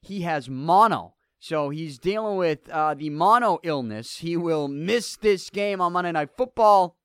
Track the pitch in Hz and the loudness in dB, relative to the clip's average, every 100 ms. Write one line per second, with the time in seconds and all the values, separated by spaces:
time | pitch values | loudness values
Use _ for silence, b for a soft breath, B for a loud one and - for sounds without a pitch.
0 | - 196 170 156 123 131 156 185 220 143 | -10 -6 -4 -4 -4 -6 2 4 4 2
1 | 87 _ _ _ - 160 143 147 160 131 | -6 _ _ _ -6 -4 -2 -6 -10 -6
2 | 175 214 220 196 175 151 - 160 156 143 | -4 -4 -4 0 0 -2 -6 -2 -2 -2
3 | 151 147 180 240 233 170 170 147 117 107 | -6 0 2 4 2 -2 -2 -4 -4 -10
4 | 117 - 165 170 170 156 143 139 170 233 | -12 -10 -6 -4 0 -2 -2 -6 -2 -2
5 | - - 214 196 - 202 202 196 180 175 | -2 -2 0 0 -2 -6 -4 -2 0 0
6 | 180 165 147 - 254 - 214 202 180 _ | -2 -2 -4 -4 -4 4 6 8 4 _